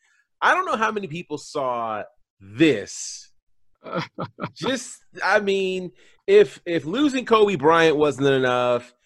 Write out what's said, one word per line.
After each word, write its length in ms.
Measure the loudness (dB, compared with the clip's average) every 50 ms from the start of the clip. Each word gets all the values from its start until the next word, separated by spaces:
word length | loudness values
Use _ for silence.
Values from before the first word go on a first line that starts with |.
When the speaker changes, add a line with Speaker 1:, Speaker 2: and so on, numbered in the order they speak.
| _ _ _ _ _ _ _ -2
Speaker 1:
I 100 | 0 0
don't 140 | 0 0 -2
know 100 | -4 -4
how 160 | -4 -4 -4
many 140 | -4 -6 -8
people 320 | -8 -12 -12 -12 -10 -12 -12
saw 640 | -12 -10 -8 -6 -4 -4 -4 -4 -6 -6 -6 -8 -10 -12 _ _ _ _ _ _
this. 920 | -20 -10 0 2 2 2 2 0 -4 -10 -14 -14 -14 -14 -16 -18 -20 _ _ _ _ _ _ _ _ _ _ _ -16
Speaker 2:
<laughs> 160 | -10 -10 -8 -10 -10 _ -14 -14 -14 _ -14 -14 -14 -12
Speaker 1:
Just, 500 | -8 -6 -6 -6 -6 -8 -14 -18 -20 _ _ -14 -8
I 180 | -2 0 0 0
mean, 520 | 0 0 -2 -2 -2 -4 -6 -8 -8 -12 _ _ _ _ _ _ 0
if, 320 | 4 6 6 6 4 0 -14 -8
if 220 | -4 -4 -4 -4
losing 400 | -4 -4 0 0 0 -2 -2 0
Kobe 300 | 2 4 4 4 4 2
Bryant 420 | 2 4 4 6 6 6 4 4 4
wasn't 300 | 2 0 0 0 2 2
enough 680 | 2 2 2 2 2 2 2 2 0 0 -2 -8 _ _ _